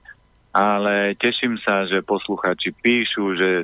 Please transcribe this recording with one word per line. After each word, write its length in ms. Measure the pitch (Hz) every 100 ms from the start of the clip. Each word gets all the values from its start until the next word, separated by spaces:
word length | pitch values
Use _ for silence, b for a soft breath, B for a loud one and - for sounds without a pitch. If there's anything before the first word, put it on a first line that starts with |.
| B B _ _ _
ale 640 | 95 104 101 104 101 101 98
teším 440 | 120 - 123 110
sa, 240 | - 98 92
že 160 | 95 -
posluchači 680 | 98 - 95 92 87 87
píšu, 640 | - 120 120 110 - 98 87
že 120 | 92 90